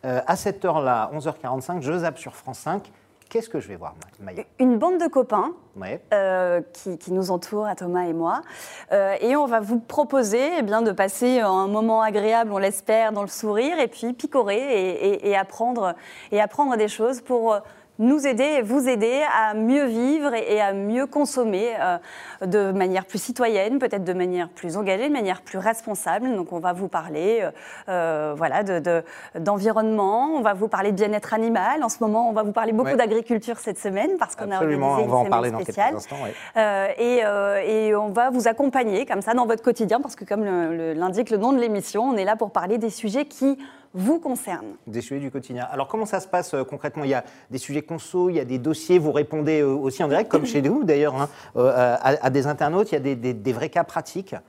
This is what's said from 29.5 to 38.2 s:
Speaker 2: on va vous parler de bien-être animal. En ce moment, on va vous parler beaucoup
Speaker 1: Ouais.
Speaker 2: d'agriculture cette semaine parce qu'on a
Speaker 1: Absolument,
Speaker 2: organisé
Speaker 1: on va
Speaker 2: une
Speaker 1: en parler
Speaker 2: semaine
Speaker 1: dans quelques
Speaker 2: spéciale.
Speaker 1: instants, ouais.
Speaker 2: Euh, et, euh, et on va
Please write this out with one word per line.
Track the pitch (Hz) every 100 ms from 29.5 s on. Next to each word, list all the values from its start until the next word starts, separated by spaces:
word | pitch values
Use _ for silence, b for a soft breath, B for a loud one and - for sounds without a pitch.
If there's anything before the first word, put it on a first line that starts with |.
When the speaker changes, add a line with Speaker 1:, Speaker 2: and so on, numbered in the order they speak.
| 202 208 220 220 214 196 220 285
Speaker 2:
on | 311
va | 214
vous | 190 214
parler | 190 196
de | 190
bien-être | 208 208 202
animal. | 220 226 226 196 302
En | 233
ce | -
moment, | 220 214 233
on |
va | 220
vous | 214
parler | 220 226
beaucoup | 220 135
Speaker 1:
Ouais. | 226
Speaker 2:
d'agriculture | 233 220 226 226 226 226
cette | - -
semaine | 208 190 285 381
parce | 226
qu'on | - 208
a |
Speaker 1:
Absolument, | 190 160 143 135
Speaker 2:
organisé | 139 120
Speaker 1:
on | 123
va |
Speaker 2:
une | 123
Speaker 1:
en |
parler | 120 120
Speaker 2:
semaine | 110
Speaker 1:
dans | 95
quelques |
Speaker 2:
spéciale. | 110 220 -
Speaker 1:
instants, | - 143
ouais. | 131 226 B 226
Speaker 2:
Euh, | 214 196 196 185
et, | 240 247 214
euh, | 202 202 202 180 220 214
et |
on | 208 214
va | 202